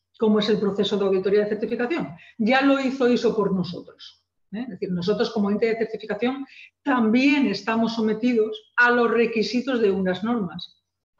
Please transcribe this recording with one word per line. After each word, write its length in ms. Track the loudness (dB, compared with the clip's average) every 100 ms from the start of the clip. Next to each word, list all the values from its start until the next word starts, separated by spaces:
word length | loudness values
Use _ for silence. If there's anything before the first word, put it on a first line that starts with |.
| _ _
cómo 200 | 2 2
es 80 | 2
el 100 | 0
proceso 360 | 0 0 -2 0
de 80 | 0
auditoría 360 | 0 2 0
de 80 | 0
certificación. 600 | -2 -4 -4 -4 -4 -6 -12 -16 -2
Ya 240 | 2 4
lo 180 | 4 2
hizo 300 | 0 0 2
iso 260 | 2 2 0
por 160 | 0
nosotros, 720 | -2 -4 -10 -16 -20 -20 _ _ _ _
¿eh? 100 | -12
Es 80 | -10
decir, 220 | -10 -6
nosotros 400 | -4 -2 -2 -2
como 180 | -2 -2
ente 160 | 0 0
de 100 | -2
certificación 680 | -4 -4 -4 -2 -2 -4 -10 -16 -20 _
también 640 | 0 2 4 4 4 4 2
estamos 480 | -2 -2 -2 -2 0
sometidos 760 | -2 0 0 2 0 -4 -6 2
a 140 | 4
los 180 | 4 2
requisitos 720 | 2 0 0 -2 -2 -2 0
de 80 | 0
unas 340 | 0 -2 -2
normas, 560 | -2 -2 -4 -10 -16 _ _ _ _ _